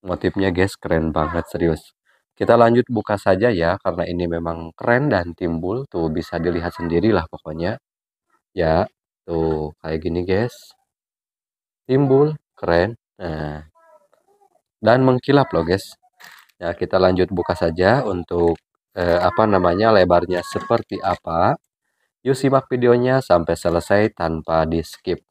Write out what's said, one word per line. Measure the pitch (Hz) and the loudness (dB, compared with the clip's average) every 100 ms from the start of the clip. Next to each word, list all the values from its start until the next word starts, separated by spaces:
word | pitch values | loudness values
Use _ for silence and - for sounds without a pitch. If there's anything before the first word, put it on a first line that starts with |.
| 92 | -6
Motifnya, | 87 98 - 95 | -4 -2 0 -2
guys, | 87 98 - | 2 0 -2
keren | 92 85 80 | -2 0 0
banget, | 80 78 85 82 | -2 -2 -2 -6
serius. | 87 85 80 - _ _ _ _ _ | -2 0 0 -6 _ _ _ _ _
Kita | 101 | 2
lanjut | 117 117 117 123 | 4 6 4 2
buka | 117 - 104 | -2 -2 -4
saja | - 95 117 | 0 2 2
ya, | 101 82 95 | 2 0 -2
karena | - 85 85 | -4 -4 -4
ini | 87 87 | -2 -2
memang | 85 82 82 82 - | -4 -4 -8 -10 -8
keren | - 120 147 | 0 0 2
dan | 104 87 | 0 -2
timbul. | 82 90 82 87 113 139 | -6 -4 -4 -4 -6 -6
Tuh, | 92 82 | -4 -4
bisa | 78 82 85 | -4 -6 -4
dilihat | 82 85 85 - | -2 -2 -4 -6
sendirilah | 85 85 104 101 82 | -2 0 2 2 0
pokoknya. | 80 - 78 85 120 _ _ _ _ _ _ _ | -10 -12 -8 -6 -6 _ _ _ _ _ _ _
Ya, | 98 80 80 104 _ _ _ - | -4 0 2 0 _ _ _ -8
tuh, | 82 80 78 76 - | -4 -2 -2 -6 -10
kayak | 80 80 78 | -8 -6 -4
gini, | 85 | -4
guys. | 90 95 123 - - _ _ _ _ _ _ _ _ _ _ _ - | -2 -2 -2 -6 -20 _ _ _ _ _ _ _ _ _ _ _ -2
Timbul, | 131 139 135 147 156 _ | 2 4 4 4 0 _
keren. | _ - 85 95 120 _ _ | _ 0 2 0 -4 _ _
Nah, | 90 78 76 76 78 _ _ - _ _ _ _ _ _ _ _ | -10 -8 -8 -10 -16 _ _ -20 _ _ _ _ _ _ _ _
dan | 107 123 | 2 4
mengkilap | 131 127 - 143 131 | 4 2 2 2 2
loh, | 85 82 | -2 0
guys. | 92 - - _ _ - - _ _ | -2 -4 -20 _ _ -20 -20 _ _
Ya, | 87 | -8
kita | - 92 95 | -6 -2 2
lanjut | 92 92 90 | 2 2 0
buka | 90 - 90 | -2 -4 -2
saja | 85 80 92 127 120 | -2 0 2 2 0
untuk, | 90 85 87 85 82 _ _ _ | -6 -4 0 0 0 _ _ _
eh, | 98 87 85 | -6 0 2
apa | 90 87 110 | 0 2 2
namanya, | 98 90 87 110 | 4 2 2 4
lebarnya | 110 90 87 87 87 85 | 4 4 4 2 -4 -4
seperti | 101 - 117 107 98 | -8 -2 -4 -2 -6
apa. | 95 90 - 82 95 151 _ _ _ _ _ _ | -4 -4 -4 -2 0 -2 _ _ _ _ _ _
Yuk | 127 135 | -4 0
simak | 139 135 - | 2 0 0
videonya | 123 120 120 123 131 - | 0 2 4 4 0 2
sampai | 87 82 85 | 2 2 -2
selesai | 87 85 - 101 107 | 0 -2 2 2 2
tanpa | _ 82 80 76 82 80 | _ -4 -4 -2 0 0
di-skip. | 82 80 - - 85 _ | -2 -4 -10 -6 -6 _